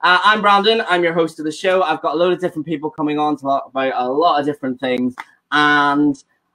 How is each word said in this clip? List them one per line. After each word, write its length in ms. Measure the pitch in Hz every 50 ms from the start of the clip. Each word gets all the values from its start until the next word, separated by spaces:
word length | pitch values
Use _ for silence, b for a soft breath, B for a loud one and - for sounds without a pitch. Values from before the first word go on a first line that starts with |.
uh, 180 | - 175 180 185 185
I'm 160 | 208 214 214
Brandon. 420 | 196 202 202 202 196 220 226 226 220 165
I'm 160 | 180 175 175
your 80 | 170
host 260 | 165 175 165 160 - -
of 60 | 151
the 80 | 156
show. 300 | 151 - - 185 185 185
I've 180 | 180 156 160 -
got 140 | - 160 143
a 20 |
load 160 | 160 175 180
of 80 | 175 -
different 240 | 180 175 - 156 143
people 240 | 160 165 143 151 151
coming 300 | - - 151 151 147 151
on 180 | 151 151 147
to 60 | 139
talk 240 | 135 139 139 135 -
about 260 | - - 135 131 135 -
a 160 | 123 123 127
lot 300 | 131 147 170 175 151 147
of 60 | 139
different 340 | 147 143 - - 131 127 127
things, 340 | 135 127 127 123 127 127 123 B B B B B B -
and 640 | 143 147 147 147 147 147 143 143 143 147 147 147 139 - - _ _ _ _ _ _